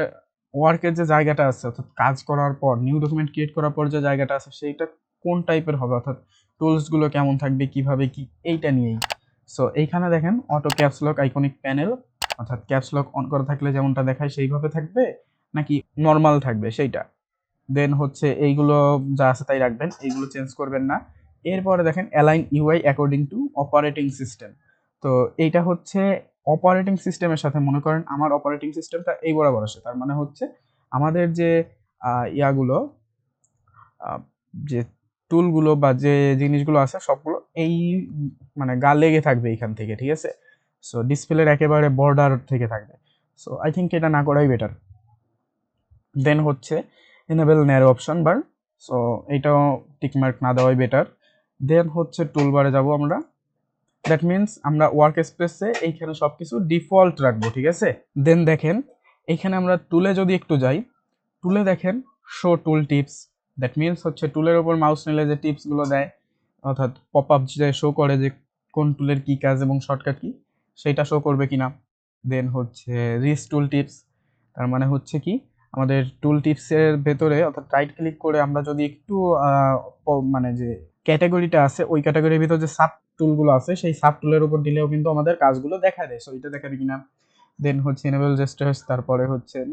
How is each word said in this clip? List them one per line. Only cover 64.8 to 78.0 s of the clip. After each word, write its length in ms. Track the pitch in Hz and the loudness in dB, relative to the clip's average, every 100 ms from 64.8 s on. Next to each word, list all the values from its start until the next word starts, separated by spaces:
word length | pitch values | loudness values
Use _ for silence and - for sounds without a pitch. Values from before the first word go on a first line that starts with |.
মাউস 180 | 151 151 156 | 2 0 -2
নিলে 160 | 151 151 | 0 0
যে 60 | 147 | -2
টিপসগুলো 400 | 156 147 147 147 139 | -4 -6 -4 -4 0
দেয়, 140 | 139 139 - _ _ _ _ 139 | -2 -2 -10 _ _ _ _ -6
অর্থাৎ 220 | 131 131 131 _ | -2 -4 -6 _
পপ 140 | 147 139 143 | -2 2 0
আপ 60 | 131 - | 0 -2
যে 80 | 143 135 | -2 0
শো 60 | 151 147 | -2 0
করে 160 | 143 135 | 0 2
যে 60 | 135 135 _ _ _ - | -2 -4 _ _ _ -2
কোন 120 | 147 139 | -2 0
টুলের 220 | 143 139 135 | -2 -2 -2
কী 80 | 139 | -2
কাজ 140 | 139 131 135 | 0 0 0
এবং 120 | 135 - | -2 -2
শর্টকাট 300 | 135 - 139 | -4 -4 -6
কী, 60 | 220 - _ _ _ - | -10 -14 _ _ _ -6
সেইটা 220 | 151 147 147 | -2 -2 0
শো 60 | 151 147 | 0 0
করবে 200 | 139 139 | 0 0
কিনা। 160 | 135 127 - _ _ _ _ 131 | -2 -4 -6 _ _ _ _ -4
Then 140 | 131 127 127 | -4 -2 -4
হচ্ছে 380 | 120 - - 120 120 117 | -6 -10 -8 -4 -2 0
রিচ 180 | 135 147 - | 0 -2 -2
টুল 140 | 147 143 | -2 0
টিপস, 220 | 143 139 - _ _ _ _ _ - | 0 -2 -8 _ _ _ _ _ -6
তার 120 | 123 | -2
মানে 120 | 127 135 | 0 0
হচ্ছে 240 | 139 - 156 165 | 0 -2 -6 -4
কি 80 | 240 - _ _ - | -6 -8 _ _ -4
আমাদের 260 | 131 135 131 - | 0 0 -2 -2
টুল 160 | 147 151 156 | 0 2 2
টিপসের 460 | 151 - 156 156 151 143 | -2 0 2 4 2 0
ভেতরে, 320 | 139 156 147 160 | 0 2 2 0
অর্থাৎ 160 | 139 - 139 | -2 -2 0
রাইট 160 | 147 | 0
ক্লিক 200 | - | -4